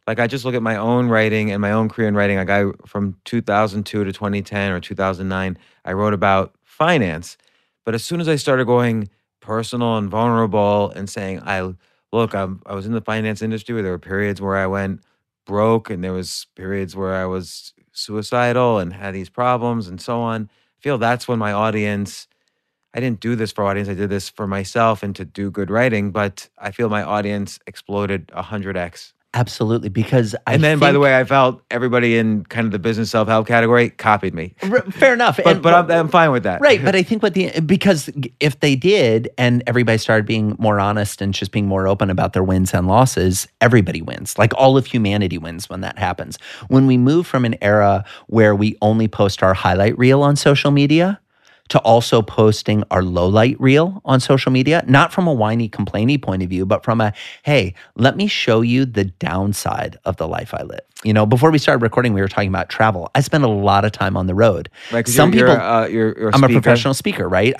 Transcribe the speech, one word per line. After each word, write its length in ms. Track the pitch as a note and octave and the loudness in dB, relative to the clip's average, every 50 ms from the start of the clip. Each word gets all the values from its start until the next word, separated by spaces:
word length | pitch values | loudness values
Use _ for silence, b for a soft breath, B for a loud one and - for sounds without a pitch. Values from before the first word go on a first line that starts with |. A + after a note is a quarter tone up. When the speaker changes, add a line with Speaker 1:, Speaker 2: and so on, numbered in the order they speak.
| _ | _
Speaker 1:
Like, 140 | - A2+ A#2 | -6 -4 -2
I 80 | A#2+ | -2
just 160 | A2 C3+ C3 A2+ | -4 -4 -6 -6
look 100 | B2+ B2 | -4 -4
at 80 | A#2+ | -2
my 140 | A2+ A2+ A2 | -2 -2 -4
own 320 | G2+ A2 A#2 B2 B2 B2 | -2 -2 0 0 0 0
writing 420 | A#2+ A2+ A2 A2 G#2+ G#2+ A2 G#2+ G#2+ | 2 2 2 2 2 0 0 -2 -2
and 100 | G2 G2+ | -2 -2
my 100 | G2+ G2+ | -2 -2
own 160 | G#2+ A2+ A2 | 0 0 -2
career 220 | G#2+ - A#2 A2 G#2+ | -2 -2 -2 -2 0
in 60 | G#2 | 0
writing. 200 | G#2 G2+ G2+ G2+ | 0 0 0 0
Like, 140 | F#2+ F#2 F2+ | -2 -2 0
I, 160 | G2+ G2+ G2+ G2+ - - - | 0 0 0 -2 -4 -10 -16
from 300 | - - G#2 G2+ G2 F2+ - _ | -10 -6 -6 -6 -6 -6 -10 _
two 180 | - B2 A#2 | -6 -6 -4
thousand 440 | A2+ - G2+ G#2 A2 G2+ F#2+ G#2+ F#2+ | -2 0 0 0 0 0 -2 -6 -8
two 180 | - - G#2 G2+ | -6 -6 -4 -4
to 80 | G2 | -6
twenty 300 | F#2 - G#2+ G2+ G2+ G2+ | -6 -6 -6 -6 -4 -6
ten 320 | F#2 - G#2 G2+ G2 G2 F#2 | -6 -6 -6 -4 -4 -4 -4
or 80 | F2 | -6
two 140 | - - F#2+ | -8 -10 -6
thousand 340 | F#2+ F#2+ F#2+ F#2 E2+ F#2+ F#2 | -4 -4 -4 -4 -4 -6 -6
nine, 280 | F#2+ F#2+ F#2+ F#2+ F2+ b b b b b b | -4 -4 -4 -6 -8 b b b b b b
I 80 | F2+ F#2+ | -8 -4
wrote 200 | G2 G#2 G#2+ G#2+ | -2 -2 -2 0
about 420 | F2 G#2 G2 F#2+ F#2+ F#2 - - _ _ | 0 2 2 2 2 0 -4 -8 _ _
finance. 720 | _ _ - D#3 E3+ F3+ C#3+ G2+ F2 D#2 E2+ F2+ - - _ _ _ _ _ _ _ _ _ _ | _ _ -2 0 2 2 2 0 -2 -4 -8 -12 -16 -20 _ _ _ _ _ _ _ _ _ _
But 100 | A2+ A2 | -6 -6
as 80 | A2+ - | -6 -6
soon 160 | - E3+ E3+ | -6 -6 -4
as 80 | E3 | -2
I 80 | D#3+ D#3 | -2 -2
started 300 | C#3 - C#3+ C3 C3 A#2+ | -2 0 0 0 0 2
going 440 | A2 B2 B2 A#2+ A#2+ A2+ A2 G#2 G2 - _ _ _ _ _ | 2 2 2 2 0 -2 -4 -6 -8 -12 _ _ _ _ _
personal 560 | _ - A2 A2+ A2+ - B2 A#2+ A#2+ A#2 A2+ | _ -6 -6 -6 -6 -6 -6 -4 -2 -2 -2
and 140 | G#2+ G#2 F#2 | -2 -4 -4
vulnerable 800 | G2 A2 A#2 A#2+ A#2 A2+ A2+ G2+ G#2 G#2 G2+ G#2 G#2 G#2 G2+ - | -2 0 0 2 2 0 0 0 0 0 2 2 2 0 0 -2
and 180 | - F#2+ G2 F#2+ | -4 -10 -12 -10
saying, 320 | - A2 G2 F#2+ F#2+ - - | -10 -8 -8 -8 -8 -8 -6
"I, 280 | F#2+ G2 F#2+ F#2 F#2 F2+ - _ _ _ _ _ _ | -6 -4 -4 -4 -6 -10 -14 _ _ _ _ _ _
look, 240 | G#2 A#2 A#2 G#2 - | -2 -2 -2 -2 -2
I'm, 260 | G2 F#2+ F#2 F#2+ F2 - | -6 -6 -6 -8 -12 -14
I 100 | - G2+ | -12 -12
was 100 | G2 F#2+ | -10 -8
in 60 | A2 | -6
the 100 | A#2 A2 | -6 -6
finance 400 | - A2 A2 A2 G#2+ A2 G#2 G2+ | -6 -6 -6 -4 -4 -4 -6 -6
industry 320 | A2 A2 A2 G#2+ - - A#2 | -6 -6 -6 -8 -8 -8 -6
where 100 | A2 G2 | -6 -4
there 100 | F#2 F2+ | -6 -6
were 60 | D#2+ | -8
periods 420 | - F#2 F#2+ G2 G#2 G2+ G2 F2 | -8 -6 -6 -4 -4 -4 -4 -6
where 160 | G2+ G2 G2 | -6 -4 -4
I 100 | G2 F#2+ | -2 -2
went 340 | F#2+ G2 G2 G2 G2 F#2+ - _ _ _ _ _ _ _ _ _ | -4 -4 -4 -6 -6 -8 -10 _ _ _ _ _ _ _ _ _
broke 440 | F#2+ G2 G#2 G#2+ A2+ A2+ A2 - - | -6 -2 0 2 2 0 0 -2 -6
and 140 | G#2 F2 F#2 | -10 -8 -8
there 100 | F#2 F#2 | -8 -8
was 340 | F#2 F2 - - - - - _ | -8 -8 -10 -12 -14 -14 -16 _
periods 420 | - F#2+ F#2 G2+ G2 F#2+ E2 E2+ | -14 -10 -8 -6 -6 -8 -8 -8
where 180 | F#2+ F#2+ F#2+ F#2+ | -8 -6 -6 -4
I 100 | F#2 F#2 | -4 -4
was 480 | F#2 F#2 F#2 F2 - - - - - _ _ _ _ | -6 -6 -8 -8 -12 -16 -20 -20 -20 _ _ _ _
suicidal 880 | _ - - - G#2 G#2+ G#2 - B2+ B2 B2 A#2+ A#2+ B2+ B2 A#2+ A2+ G2+ | _ -14 -12 -10 -8 -10 -8 -4 -2 -2 0 0 0 0 0 2 0 0
and 140 | F2+ F2 F#2+ | -2 -6 -8
had 200 | G2 G2 G2 F#2+ | -10 -12 -10 -10
these 160 | G2 F#2 - | -10 -12 -10
problems 580 | _ B2 B2 B2+ B2+ A#2 A#2+ A#2+ A#2 A#2 G2+ | _ -4 -2 -2 -2 -2 -2 -4 -4 -4 -6
and 120 | F2+ F#2 F#2 | -10 -14 -12
so 220 | - B2+ A#2 A#2 | -8 -6 -6 -4
on," 280 | A#2 A#2 A2+ A2 G#2+ - _ | -4 -4 -4 -6 -8 -10 _
I 280 | _ _ _ _ _ | _ _ _ _ _
feel 160 | - C#3+ C#3 | -6 -4 -4
that's 300 | A2 G#2 A#2 B2 A#2+ - | -2 0 -2 -2 -2 -4
when 100 | - A#2+ | -4 -4
my 140 | A2+ G#2+ G#2 | -2 -2 -2
audience, 760 | G2+ G#2 A2 A2 G#2+ G#2+ G#2 G#2 G#2 G2+ G2+ - - - - _ _ _ _ _ _ _ _ _ _ _ _ _ - | -2 0 -2 0 -2 -2 -2 -2 -2 -4 -6 -8 -10 -16 -20 _ _ _ _ _ _ _ _ _ _ _ _ _ -8
I 80 | A#2 | -6
didn't 180 | B2+ B2+ A2+ F#2+ | -4 -4 -6 -4
do 160 | - A#2 A#2+ | -4 -4 -4
this 160 | A2 A2+ G2+ | -4 -4 -6
for 140 | - G#2+ G2+ | -4 -4 -2
audience, 240 | G2 G2 G2+ G2+ G2+ | -2 -2 -2 -4 -6
I 40 | F#2+ | -6
did 160 | F2+ G#2 F#2 | -6 -4 -4
this 200 | G2+ G2 - - | -4 -6 -6 -10
for 180 | - - G#2+ | -10 -8 -6
myself 560 | G2 G2 G2 F#2+ - - A#2 A2+ A2+ G#2+ - G#2 | -6 -6 -6 -6 -6 -2 0 0 0 0 -2 -6
and 100 | G2+ F#2+ | -8 -10
to 80 | - F#2 | -10 -12
do 260 | D2 - G2+ G2+ G2 | -12 -10 -8 -8 -6
good 180 | F2+ G2+ F#2+ E2+ | -6 -6 -6 -2
writing, 420 | G2+ A#2 B2+ B2+ A2+ G#2 G2+ G2+ | 0 0 0 2 0 -2 -2 -4
but 360 | F2 G#2+ G2+ G2 - - - _ _ | -2 -4 -4 -4 -6 -10 -18 _ _
I 140 | _ - G2+ | _ -12 -10
feel 160 | G2 - A#2 | -4 -4 -2
my 160 | G#2+ G#2+ G#2 F2+ | -2 -2 -4 -4
audience 560 | D#2+ G#2 G#2 G2 G2+ G#2 G#2 G2+ - - - _ | -4 -4 -4 -4 -4 -4 -6 -8 -10 -12 -18 _
exploded 640 | - - - - - G2+ G2+ G2+ F#2+ G2 F2+ D#2 - - | -20 -20 -20 -12 -8 -6 -4 -4 -4 -4 -6 -8 -10 -12
a 80 | E2+ | -14
hundred 360 | F2+ - A2 G2+ F#2 G2 F#2 | -12 -10 -10 -10 -8 -8 -8
X. 360 | F2+ F2 E2+ - - - - _ _ _ _ - | -8 -8 -8 -12 -18 -20 -20 _ _ _ _ -4
Speaker 2:
Absolutely, 540 | A#2+ A#2+ - - - A2+ A2 A#2 A#2+ - G#2+ | -4 -4 -4 -4 -4 -2 -2 -2 -2 -2 -4
because 440 | F#2+ A2+ A2 - C3+ B2+ A2+ G2+ A#2+ - - | -4 -4 -2 2 2 0 2 0 -4 -6 -4
I 80 | - C3 | 0 2
Speaker 1:
And 80 | D3+ D#3 | 2 4
then, 160 | D3+ D#3 C#3+ | 2 4 4
by 80 | C#3+ | 4
the 60 | C#3+ C#3 | 4 4
Speaker 2:
think 100 | C#3+ C#3+ | 4 4
Speaker 1:
way, 160 | C#3 C3 C3 | 4 4 4
I 40 | B2+ | 2
felt 380 | - C#3 C3+ C3 C3 C3 - _ _ | 2 4 4 4 2 0 -4 _ _
everybody 480 | A#2 A#2+ B2+ B2 A#2+ B2 A#2+ A#2 A#2 | -4 -4 -2 0 2 2 2 2 2
in 280 | A2+ A2 A2 G#2+ G#2 E2+ | 2 2 0 0 -2 -4
kind 200 | - - A#2 A2+ | -6 -4 -4 -2
of 60 | A2 | -2
the 80 | G2 G2 | -4 -2
business 320 | E2 - A2 A2 A2+ F#2+ | -2 -4 -2 -2 -4 -2
self-help 340 | - A2 G#2+ A2 A2+ A2 G#2+ | 0 0 0 2 2 0 0
category 460 | - A#2+ A#2 A#2 A2+ A#2+ A#2+ A#2+ - | 2 2 2 4 4 4 4 2 0
copied 420 | - - - A2 G#2 G2+ G2 F#2 - | -2 -2 0 0 2 2 0 -4 -6
me. 220 | D#2+ E2 F2+ - _ F#3 | -6 -10 -10 -10 _ -4
Speaker 2:
R-, 180 | G3 A#3 B3+ - F#3+ | 0 0 0 0 -2
fair 240 | - - - C4+ A#3+ | 0 2 4 4 4
enough. 240 | A#3 A#3+ G3+ C3+ | 4 2 0 0
Speaker 1:
But, 100 | - F3 | 2 2
Speaker 2:
And 140 | E3+ E3 F3+ | 2 2 4
Speaker 1:
but 140 | D#3+ E3 E3+ | 4 4 4
I'm, 160 | F3 E3+ D#3 | 6 4 4
I'm 160 | E3+ E3+ D#3+ | 2 0 2
fine 240 | C#3+ F#3 E3+ E3 D3+ | 4 4 4 4 4
with 100 | C3 A#2+ - | 4 2 0
that. 180 | G2 F2 - | -2 0 2
Speaker 2:
Right, 220 | C#4+ D4 A#3 - C3+ | 4 4 4 4 2
but 120 | F#3+ F#3+ | 2 2
I 80 | F#3+ F3+ | 2 0
think 180 | - A3 G#3 | 0 0 0
what 140 | G#3+ G3+ E3 | 0 0 0
the, 240 | F#3+ F3+ - - - | -2 -2 -2 -2 -4
because 480 | D#3+ D3 G3 - - G3+ F3+ C#3+ - - - C#3+ B2+ - - _ | 0 0 0 2 4 2 2 2 -2 -6 -8 -8 -8 -8 -6 _
if 200 | D3 D3 - - | -2 -2 -2 0
they 160 | D#3 D3 C3+ | 0 0 0
did 540 | B2+ E3+ F#3 G#3 G3 C3+ A2+ A2 A2+ - - - | 2 2 2 4 4 4 2 2 0 0 -4 -4
and 240 | - B2+ B2 B2 A#2+ B2 | -2 0 2 2 0 0
everybody 320 | A#2+ A#2 B2 A#2+ A2+ A2+ G#2 | 0 0 0 2 2 0 0
started 260 | - - A2 A2 G#2 | 0 2 0 0 2
being 300 | G#2+ A#2 A2 G#2+ G#2+ G#2+ | 0 -2 -2 -2 -2 -2
more 220 | - A#2 G#2+ G#2 G2+ | 0 0 0 2 2
honest 420 | G2 G#2 G#2 G#2+ G2+ G2+ - - | 0 0 0 -2 -4 -4 -6 -6
and 100 | G2 G2 | -4 -4
just 200 | F#2+ - G2+ G2 | -4 -4 -6 -6
being 160 | - G#2+ G2+ | -4 -2 -2
more 200 | G2 F#2+ F#2+ F#2+ | 0 0 0 0
open 220 | F#2+ G2 G2 G#2+ G2 | 0 0 0 0 -2
about 240 | F#2 - - F#2 - | 0 -2 -2 -2 0
their 100 | F#2 F#2+ | -2 0
wins 300 | F#2+ F#2+ F#2+ F#2+ F#2 - | 2 2 0 0 0 0
and 140 | F#2 F2+ | -2 0
losses, 600 | F#2 G2 A#2 C3 C3 - E2 F2+ F#2 F2+ - - - _ _ | 2 4 4 4 4 2 0 0 0 0 -2 -6 -10 _ _
everybody 400 | A2+ A#2+ B2+ A2+ F#2 E2+ D#2+ D#2 | 2 4 4 4 4 2 -4 -8
wins. 340 | E2 - - - - - - - | -8 -10 -12 -12 -12 -8 -2 0
Like, 120 | A2 A2+ - | 0 0 2
all 220 | - C3+ C3+ C3+ | 4 4 4 4
of 100 | C3+ B2+ | 4 2
humanity 500 | - - A#2+ G#2+ G2 G#2 G#2 G2 F2 F2+ | 0 -2 -2 0 0 0 0 -2 -2 -4
wins 320 | E2 E2 E2 E2+ E2 - - | -6 -8 -10 -12 -12 -12 -12
when 120 | F#2 F#2+ | -10 -8
that 180 | F#2+ - - G2 | -8 -8 -4 -4
happens. 400 | G2 F2+ F2+ - - D2 D2+ B B B B B B | -4 -4 -4 -6 -10 -12 -14 B B B B B B
When 200 | B C3 C3+ C3+ | B 4 4 6
we 100 | C3 B2+ | 6 4
move 300 | B2 B2 C3+ D#3 F3 E3+ | 4 4 4 4 2 0
from 180 | - - B2+ B2 | 0 -2 -2 0
an 100 | A2+ A2+ - | -2 -2 -2
era 440 | G#2 G2+ G#2 G#2+ G2+ G2+ G2 F#2+ B B B B B - | 0 2 4 4 4 4 2 0 B B B B B -2
where 260 | G#2+ A2+ G#2+ G#2 G#2 | 2 4 6 6 4
we 220 | G2 G#2 G#2+ - - | 4 2 0 0 0
only 260 | G#2+ G#2+ A2 A2+ A2+ | 0 2 2 2 0
post 360 | G#2+ - - G#2 G2 - - - | 0 0 0 0 0 0 0 2
our 100 | F#2+ F#2 | 2 2
highlight 420 | - - F#2+ F2+ F#2+ G2+ A2+ B2 - | 2 0 0 2 2 2 2 2 2
reel 240 | B2+ B2+ C3+ C#3 C#3+ | 4 4 4 4 4
on 140 | C#3+ C#3+ | 2 2
social 340 | C#3+ - C#3+ C#3 C#3 - C#3+ | 2 4 2 2 4 2 2
media 480 | C#3+ C#3+ C#3+ C#3+ D#3 E3 F3 F#3+ G3+ - b b b b b b b b b | 2 2 4 4 4 2 2 0 -2 -6 b b b b b b b b b
to 100 | - - C3 | 0 0 2
also 420 | - A2+ A2+ A#2 A#2 - B2+ A#2 G#2 | 4 6 4 4 4 4 2 2 2
posting 600 | - - A2+ A2 G#2+ G#2 - - A2 G#2+ G#2+ - - | 0 2 4 4 4 4 2 0 -2 0 0 0 0
our 140 | - F#2 F#2 | 0 0 0
low 240 | F2+ F2+ F2 F2+ | 0 0 0 0
light 280 | F#2+ G2+ G#2+ A#2 C3 - - | 4 4 4 4 4 2 2
reel 400 | C3 C3 C3+ D3+ E3 F#3+ F#3+ G#3 - | 4 4 4 4 4 0 -2 -6 -2
on 160 | - C3+ B2+ | 0 0 2
social 320 | - - C#3 B2+ - C3+ | 4 2 2 2 2 2
media, 320 | C3 B2+ B2+ C#3+ D#3+ E3+ - | 2 2 2 2 2 0 2
not 260 | B2+ C3 C#3 E3+ E3 - | 4 4 4 4 2 0
from 140 | G3 F3+ | 0 0
a 40 | E3 | 0
whiny, 380 | C#3+ A2+ G#2+ G#2+ A2+ A#2 A2+ G#2 | 0 0 0 0 0 0 -2 -4
complainy 500 | - - G2+ F2 - G#2 A2 C3 D3 C3+ | -4 -6 -6 -4 -2 0 0 0 0 0
point 220 | - - F#2+ F#2 | -2 -4 -4 -4
of 80 | F2+ F2 | -4 -2
view, 160 | F#2+ F2+ F#2+ | -2 -2 0
but 180 | F#2+ G#2+ F2+ - | 0 0 0 0
from 160 | B2 A2+ A#2 | 0 0 2
a, 140 | A2 G#2 B B B B B B _ | 0 0 B B B B B B _
"Hey, 320 | D3 D3 C3 F#2+ F2 B B B B B | 0 2 2 2 0 B B B B B
let 220 | - A#2+ C3+ - | 2 2 2 2
me 80 | F#3 G3+ | 2 -2
show 360 | G3+ - - - B2 A2 A2+ | -2 -2 -2 0 2 2 2
you 240 | A#2+ A#2 A#2+ C3 C3+ | 2 2 2 2 0
the 200 | B2 G#2+ G2+ G2 | 0 0 -2 -2
downside 880 | F#2+ - _ - D2+ F2 F#2+ G2 G2+ G2+ - - - G#2 B2+ - - - - _ | -2 -4 _ -6 -4 -2 -2 -2 -2 -2 -4 -4 -4 -4 -4 -6 -8 -10 -8 _
of 140 | - F2 | -8 -6
the 100 | - D#2+ | -4 -6
life 240 | E2 E2 - - - | -6 -6 -8 -8 -8
I 120 | - - C2+ | -10 -10 -10
live." 180 | - - - - _ _ - - | -10 -12 -16 -16 _ _ -6 -2
You 100 | A2 G#2 | 2 2
know, 120 | G#2+ G#2+ | 4 4
before 240 | G#2+ B2+ A#2+ D3 D#3 | 4 4 6 6 6
we 100 | D#3 C#3+ | 4 4
started 220 | - D#3 C#3+ B2 | 4 2 2 2
recording, 320 | A#2 A2 - B2 B2 A#2+ G2+ | 0 0 0 0 0 2 0
we 60 | G2 | 0
were 80 | G2 | 0
talking 220 | F#2+ - G#2+ G#2 F#2+ | -2 -2 -2 -2 0
about 180 | F#2+ F#2 - | -2 -2 -4
travel. 420 | - - - A2 A2 G2 F2 - - - | -6 -2 0 2 2 2 0 -6 -2 -2
I 60 | C#3 | -2
spend 240 | C#3 - E3+ D3+ C3+ | 0 0 0 2 2
a 40 | A2+ | 2
lot 360 | G#2 G2+ G2+ G2 G2 G2+ G2+ | 0 2 2 2 2 2 2
of 80 | G#2+ - | 0 -2
time 240 | - G2 F#2+ G2 | -2 -4 -2 -2
on 100 | F#2 F#2 | -2 -2
the 80 | F#2 F2+ | -2 2
road. 320 | G2+ A#2 A2 F2+ D#2 - - B B B B | 4 4 4 2 0 -6 -10 B B B B
Speaker 1:
Right, 140 | A#2 A#2 - | -4 -4 -2
'cause 100 | A#2+ A#2+ | 0 2
Speaker 2:
Some 180 | - D3 F3+ F#3 | 4 4 6 6
Speaker 1:
you're, 140 | A#2+ B2+ | 6 6
Speaker 2:
people, 60 | B2 B2 | 6 4
Speaker 1:
you're, 100 | - E2+ | 4 2
uh, 240 | G#2 A#2 A2+ A2 | 2 2 2 0
you're, 320 | D#2 G#2 A2+ A2 A2 - - | 0 0 0 0 0 -2 -2
you're 100 | A2 G#2+ | -2 2
a 60 | A2+ | 4
Speaker 2:
I'm 80 | C#3 C3+ | 4 4
a 40 | |
Speaker 1:
speaker. 140 | A#2 A#2 G#2+ | 6 4 4
Speaker 2:
professional 320 | A2+ C3+ A#2+ A#2+ - C3+ B2+ | 4 4 4 4 2 0 -2
speaker, 360 | - - G#2 G2 - F2+ F2 | 0 -2 -4 -4 -2 -2 0
right? 240 | F#2 F#2 G#2+ B2+ - | 0 2 2 2 2